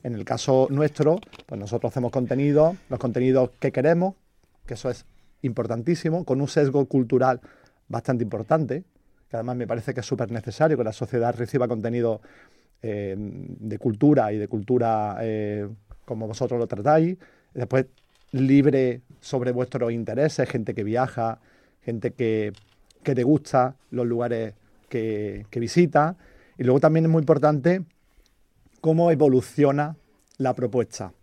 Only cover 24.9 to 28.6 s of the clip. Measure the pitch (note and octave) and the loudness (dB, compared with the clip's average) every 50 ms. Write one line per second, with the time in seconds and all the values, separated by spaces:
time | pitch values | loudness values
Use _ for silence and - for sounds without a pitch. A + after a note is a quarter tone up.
24.9 | - A#2+ A2 A2 G#2+ G#2 G#2+ G2+ G2 G2+ G#2 - - A#2+ A2+ A2 - F3 F3 D3 | -6 -4 -4 -4 -4 -4 -6 -6 -8 -10 -14 -10 -6 -6 -6 0 2 2 2 4
25.9 | - C#3+ D3 E3 F#3 _ _ _ _ _ _ _ _ - B2 B2 B2+ C#3+ - D#3+ | 4 2 2 2 -2 _ _ _ _ _ _ _ _ -2 2 4 4 6 6 6
26.9 | D#3+ E3 D#3+ D#3+ D#3+ E3 D3 C#3+ D#3 D#3 D3+ D3+ D3+ C#3+ B2+ E3+ F3+ F#3+ F3 _ | 6 6 4 4 4 2 4 4 4 4 4 2 2 4 2 2 2 2 -2 _
27.9 | _ _ _ _ _ _ _ _ _ _ _ _ _ _ | _ _ _ _ _ _ _ _ _ _ _ _ _ _